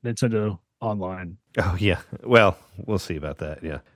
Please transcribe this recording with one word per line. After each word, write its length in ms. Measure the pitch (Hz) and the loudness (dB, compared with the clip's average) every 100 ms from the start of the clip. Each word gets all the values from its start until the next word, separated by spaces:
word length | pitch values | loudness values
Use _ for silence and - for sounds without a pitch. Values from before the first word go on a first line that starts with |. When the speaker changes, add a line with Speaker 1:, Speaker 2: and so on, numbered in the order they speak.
Speaker 1:
Nintendo 560 | 120 117 123 110 104 95 _ _ | -6 -2 0 2 0 -4 _ _
Online. 560 | 117 104 92 92 90 85 _ - | -6 -4 -6 -8 -12 -14 _ -4
Speaker 2:
Oh, 180 | 92 87 | -2 0
yeah. 220 | 101 90 - - | 0 0 -4 -14
Well, 320 | - 117 101 - _ 92 - | 4 6 6 4 _ -12 -4
we'll 120 | 104 | -4
see 180 | - 80 | -4 -8
about 200 | 73 73 | -8 -8
that. 240 | 78 76 | -10 -10
Yeah. 180 | 80 73 - | -10 -10 -14